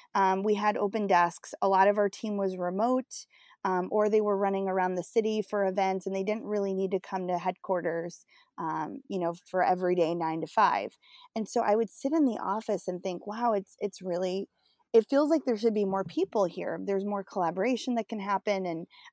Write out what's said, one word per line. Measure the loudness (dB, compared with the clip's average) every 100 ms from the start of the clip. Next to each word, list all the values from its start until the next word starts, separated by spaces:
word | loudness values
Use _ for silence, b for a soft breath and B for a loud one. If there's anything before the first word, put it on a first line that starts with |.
| b 2
um, | 4 2
we | 2 2
had | 2 0
open | -2 -2 2
desks. | 4 4 0 -12 -2
A | 2
lot | 6 6
of | 4
our | 0
team | -2 -6 -2
was | -2 -2
remote, | -4 0 0 0 -4 -12 -16 b b b -2
um, | -2 0
or | 0 2
they | 2
were | 2 0
running | 0 0 -2
around | 0 0 -2
the |
city | -2 2 2 2
for | -2 0 0
events, | 2 0 0 -2
and | -2
they |
didn't | -2 -4 -2
really | -2 0
need | 0 0
to | -2
come | -4 -4 -2
to | -2
headquarters, | -2 -6 -4 -2 -2 -4 -6 -12 b b b -8
um, | -6 -4 -6 -10 -6
you | -2
know, | -2
for | -4 -4 0
everyday | 2 2 2 2 2 0
nine | -2 -2
to | -2
five. | 2 4 2 -4 -10 b b b -8
And | -4
so | 0
I | 2 2
would | 0
sit | -4 -2
in | 2
the | 2 2
office | -4 -4 -2 -4 -4
and | -6
think, | -6 -8 -8
"Wow, | -2 0
it's, | 0 -4 -8
it's | -8 -6
really, | -6 -4 -2 -4 -6 _ _ _ _
it | 4 4
feels | 4 4
like | 2 2
there | 0
should | 2
be | 2
more | 2 0 -2
people | -2 -2 2 0
here. | 0 -6 -4
There's | -2 -2 -2
more | -4 -4
collaboration | -2 0 0 0 0 -2 -4
that | -4
can | -6
happen." | -2 -2 0 -2 -2
And | -6 -8 b b